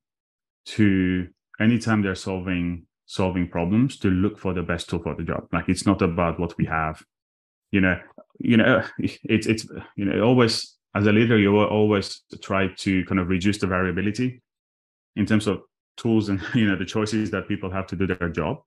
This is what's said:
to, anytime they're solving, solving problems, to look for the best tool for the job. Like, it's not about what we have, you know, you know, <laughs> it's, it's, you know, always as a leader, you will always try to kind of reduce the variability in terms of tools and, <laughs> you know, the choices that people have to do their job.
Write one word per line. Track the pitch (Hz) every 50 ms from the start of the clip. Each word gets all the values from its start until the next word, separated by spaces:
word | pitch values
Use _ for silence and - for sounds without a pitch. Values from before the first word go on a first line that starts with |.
| _ _ _ _ _ _ _ _ _ _ _ _ _
to, | - - - 104 101 95 95 92 92 92 90 90 - - _ _ _ - -
anytime | 107 113 120 110 - 113 110 107
they're | 98 95 90
solving, | - - 101 95 92 90 95 92 87 87 87 87 85 - _ _ _ _
solving | - - - 95 92 87 92 87
problems, | 85 - 87 85 87 104 113 131 139 - -
to | - 98
look | 92 90 98 101 - -
for | - 95 87
the | 90 87
best | 87 87 85 - -
tool | 92 82 -
for | 82 73
the | - 85
job. | 82 - - - - -
Like, | 85 - -
it's | 92 - -
not | 104 95 -
about | 98 87 82 90 87 85 82 -
what | 87 82 -
we | - -
have, | - 80 80 78 78 78 - - _ _ _ _ _ _ _ _ _ _ _ _ _
you | 104 98 95
know, | 92 90 - - - _ - - _ _ _
you | - 120 117
know, | 113 - 131 123 - - - -
<laughs> | -
it's, | - - - - - - 110 104 -
it's, | 113 110 - - - - - - - _
you | - 101
know, | 98 - 98 104
always | 120 127 127 120 113 - - - - _ _ _ _ -
as | 101 101
a | 107 104
leader, | 110 120 113 117 107
you | 98 101 101
will | 104 104
always | - 104 107 107 107 107 98 95 - - - _ _ - -
try | - - 98 95 95 95
to | - - - 98 95 92 90
kind | - 98 95
of | 90 87
reduce | 95 90 92 104 98 -
the | 101
variability | 92 92 90 92 92 85 95 98 104 104 - 127 127 123 - _ _ _ _ _ _ _ _ _ _ _ _ _ _ _
in | 110 101
terms | 95 113 104 -
of | 107 92 87 - _ _ _ _ _ _
tools | - - 117 110 110 101 101
and, | 98 95 - -
<laughs> | -
you | 123 107
know, | 101 95
the | 87 92
choices | - - 110 107 104 113 107 110 104
that | 104 95 92 -
people | 101 - - 92
have | 92 95 92 -
to | 95
do | 87 95
their | 90 90 - 87 85
job. | 82 - 76 87 123 - -